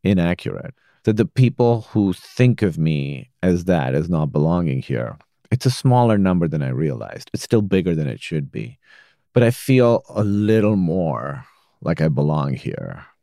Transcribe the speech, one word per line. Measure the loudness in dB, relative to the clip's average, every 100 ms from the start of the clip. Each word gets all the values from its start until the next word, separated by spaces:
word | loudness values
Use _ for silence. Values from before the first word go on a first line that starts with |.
inaccurate. | 0 0 0 -2 -6 -10 -14 _ _ _
That | -2 0
the | 0
people | 2 2 4 2 2 -2
who | 0 0
think | -2 -10 2 2 4
of | 0 0
me | -2 -2 -4 -10 -16 _
as | 0 0
that, | 2 0 0
as | -2 0
not | -2 0
belonging | 0 0 0 -2 -4
here, | -4 -6 -6 -12 _ _ _
it's | -2 -2
a |
smaller | 0 2 4 4 2
number | 2 2 0
than | -2
I | -4
realized. | -2 -4 -4 -12 -16 -12
It's | -12
still | -2 0
bigger | 2 0 0
than | -2 -4
it | -8
should | -6 -6 -6
be. | -10 -12 -16 _ -20 _ _ _
But | 2
I | 2
feel | 0 2 4 4 2 -2
a | -4
little | 0 0 2 4 4 2
more | 0 0 -2 -4 -8 -10 -16 _ _ _
like | -6 0
I | 0
belong | 2 0 0 -2
here. | -4 -6 -8 -10 -14 -20 _